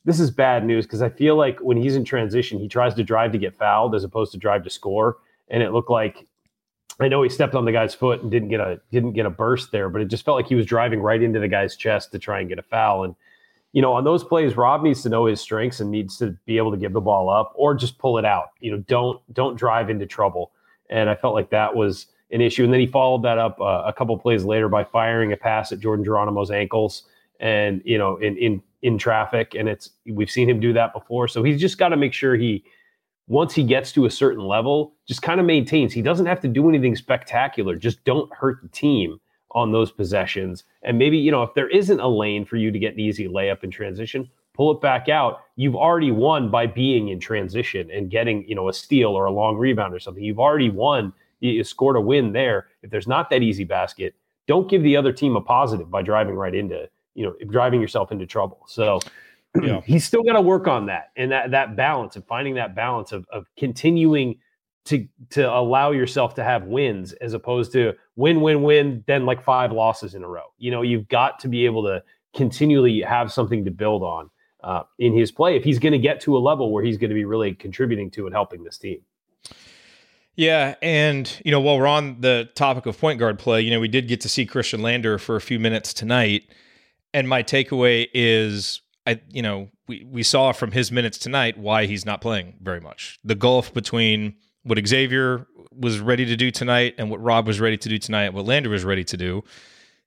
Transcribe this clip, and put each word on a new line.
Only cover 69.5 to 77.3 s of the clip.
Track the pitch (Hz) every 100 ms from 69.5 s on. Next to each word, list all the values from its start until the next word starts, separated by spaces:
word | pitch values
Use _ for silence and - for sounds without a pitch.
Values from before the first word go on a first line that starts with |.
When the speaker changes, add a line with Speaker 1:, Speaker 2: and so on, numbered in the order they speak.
| 127 123
Speaker 1:
losses | 110 113 110 98 95
in |
a | 90
row. | 87 69 _
You | 120
know, | 120
you've | 120 117 104
got | 120 135 -
to | 131
be | 120 120
able | 113
to | 101 92 - _ _
continually | - 123 - 151 143 123 107
have | 95 120 113
something | - 110 113 95
to |
build | 87 107 104
on, | 90 82 76 _ _ _
uh, | 90 90 - -
in | 120
his | 117 110
play | - 175 143
if |
he's | 131 123
gonna | 156 143
get | 135 147
to | - 131
a |
level | 135 147 117
where | 107
he's | 117 107
gonna | 113
be | 107
really | 101